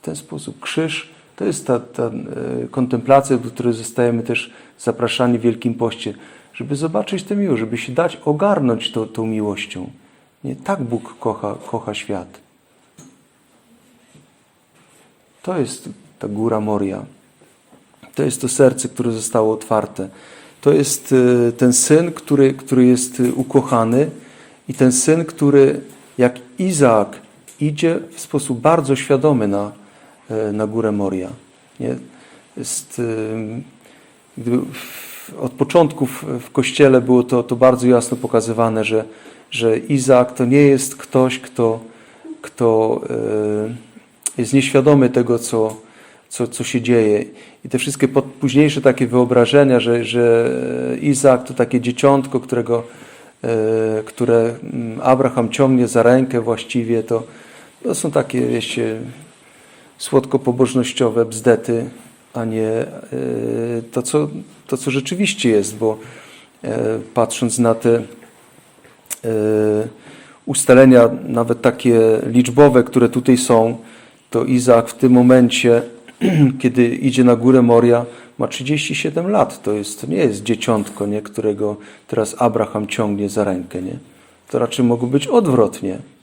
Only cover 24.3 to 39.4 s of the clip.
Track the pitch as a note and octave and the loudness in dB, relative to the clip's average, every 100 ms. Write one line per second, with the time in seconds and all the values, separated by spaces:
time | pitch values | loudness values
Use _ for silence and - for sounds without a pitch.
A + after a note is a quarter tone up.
24.3 | - - _ - C3 B2+ B2 - D#3+ D#3+ | -20 -20 _ -16 0 2 2 0 0 0
25.3 | - C#3+ C#3+ C3+ - - - _ - B2 | -2 4 6 4 2 -10 -20 _ 0 0
26.3 | - - - F#3 E3 C3+ A2 G2+ - - | 0 -20 -6 -4 2 4 4 0 -8 -20
27.3 | _ - - D3 D3+ E3 E3+ - - - | _ -20 -6 -6 -2 -2 -2 -8 -18 -8
28.3 | C3+ - B2 B2+ E3+ C3+ C3+ - C#3 D3+ | -6 -4 -2 0 0 0 -4 0 0 2
29.3 | C3+ G#2+ G2+ G#2 - - _ _ _ _ | 0 0 -4 -6 -12 -20 _ _ _ _
30.3 | A2 G#2+ G#2+ G#2+ A2+ A2 G#2 G2 F#2+ F#2 | -6 -4 -4 -4 -2 -2 -2 -4 -4 -8
31.3 | - _ _ _ _ B2 - - - - | -14 _ _ _ _ -8 -8 -12 -20 -20
32.3 | - _ - - - - - A#2+ A2 G#2+ | -20 _ -16 -10 -12 -12 -8 -6 -6 -6
33.3 | A2 G#2+ A#2 C#3+ _ _ _ _ _ _ | -8 -10 -12 -14 _ _ _ _ _ _
34.3 | - A#2 B2 - - - - - - - | -12 -4 -4 -4 -12 -18 -18 -20 -20 -20
35.3 | - B2+ - D3 F3 D#3 D3 C3 - D#3 | -10 -10 -4 0 2 2 0 -6 -6 -10
36.3 | B2+ - - B2 - C#3+ C3 B2+ B2+ A#2+ | -10 -6 -4 -4 4 6 6 4 2 2
37.3 | B2 A#2+ A#2+ B2+ B2+ B2 A#2+ A#2 B2 A#2 | -2 -2 2 4 4 4 2 2 -6 -2
38.3 | A#2 A2+ A2+ A#2 A2 G#2+ A2 A2 - - | -2 -2 -2 0 0 -2 -2 -4 -16 -20
39.3 | - | -20